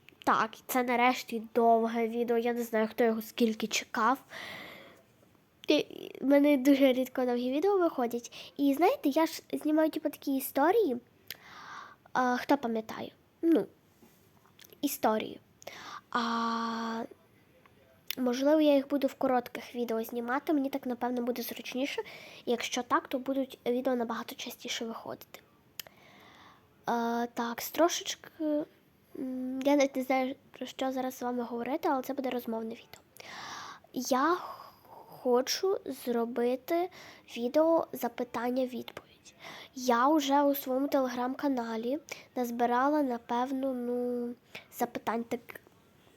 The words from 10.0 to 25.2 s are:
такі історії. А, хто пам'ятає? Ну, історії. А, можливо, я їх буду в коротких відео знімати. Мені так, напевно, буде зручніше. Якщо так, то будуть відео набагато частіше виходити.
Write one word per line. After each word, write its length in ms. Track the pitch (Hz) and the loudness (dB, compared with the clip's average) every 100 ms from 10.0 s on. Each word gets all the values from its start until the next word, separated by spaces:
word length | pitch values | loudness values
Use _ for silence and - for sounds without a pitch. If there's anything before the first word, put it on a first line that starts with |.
| 302 | -4
такі 260 | - - 269 | -4 -4 -2
історії. 600 | - - 294 453 370 240 - _ - - - - - - - - - | -2 2 4 4 4 0 -6 _ -18 -18 -18 -20 -18 -18 -18 -20 -6
А, 240 | - 254 247 | 0 0 0
хто 200 | - 277 | 2 2
пам'ятає? 540 | 247 220 220 233 240 - _ - | 2 -4 -4 -10 -12 -14 _ -2
Ну, 240 | 330 302 156 _ _ _ _ _ _ _ _ _ - - | 4 4 2 _ _ _ _ _ _ _ _ _ -20 -6
історії. 600 | 285 - 240 214 - - _ _ - - - - - | -4 0 0 0 -2 -10 _ _ -20 -18 -16 -16 -6
А, 920 | 254 233 233 233 226 226 226 226 226 - - _ _ _ _ _ _ _ _ - - | -4 -2 -2 -2 -2 -4 -4 -6 -6 -8 -14 _ _ _ _ _ _ _ _ -10 -2
можливо, 420 | 247 247 269 311 | -2 2 4 6
я 140 | 302 | 6
їх 140 | 285 277 | 4 2
буду 180 | 285 269 | 0 -2
в 80 | |
коротких 600 | - 269 247 240 - - | 0 0 0 -2 -10 -10
відео 280 | 240 233 226 | -6 -4 -4
знімати. 500 | 226 240 233 262 - | -6 -8 -4 -4 0
Мені 180 | 302 269 | 0 0
так, 160 | 277 254 | -4 -6
напевно, 360 | 240 240 247 | -4 -4 -2
буде 200 | 240 240 | -4 -4
зручніше. 600 | 233 - - 294 294 - 440 - - - - | -6 -10 -8 -4 -4 -4 -10 -12 -20 -12 -4
Якщо 360 | 233 - - | -4 -2 -4
так, 260 | 247 302 - | 0 -2 0
то 100 | 262 | -6
будуть 400 | 254 269 262 - - | -2 -2 -4 -6 -2
відео 300 | 247 262 247 | -2 0 -2
набагато 380 | 233 226 240 | -2 -6 -8
частіше 500 | 277 - - 240 - | -12 -12 -12 -8 -8
виходити. 560 | 226 226 - - | -8 -10 -12 -14